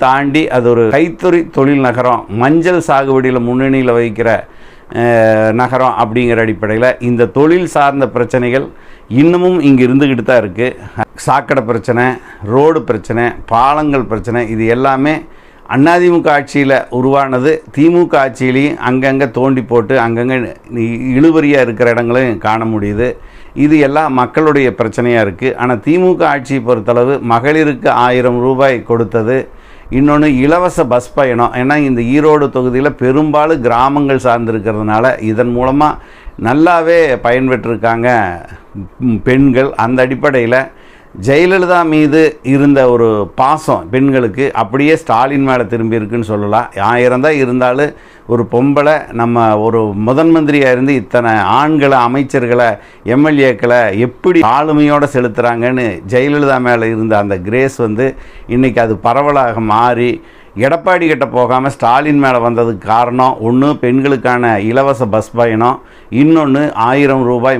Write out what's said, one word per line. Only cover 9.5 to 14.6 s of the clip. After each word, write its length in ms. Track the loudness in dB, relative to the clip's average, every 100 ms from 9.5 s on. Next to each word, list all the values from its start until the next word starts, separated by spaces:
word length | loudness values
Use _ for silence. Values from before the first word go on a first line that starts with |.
| 2
இங்க 200 | 4 4 4
இருந்துகிட்டு 360 | 2 0 0 0
தான் 140 | 0
இருக்கு. 260 | 0 -4 -6 -6 -12 -8 -8 -8 -4
சாக்கடை 360 | -2 -2 -4 -2
பிரச்சனை, 340 | -4 -2 0 0 -4 -10 -14 -2
ரோடு 280 | 2 2 2
பிரச்சனை, 420 | -2 -6 -4 -4 -4 -6 -4
பாலங்கள் 580 | 0 2 0 -2 -2 -4
பிரச்சனை, 300 | -6 -4 -6 -4
இது 120 | -2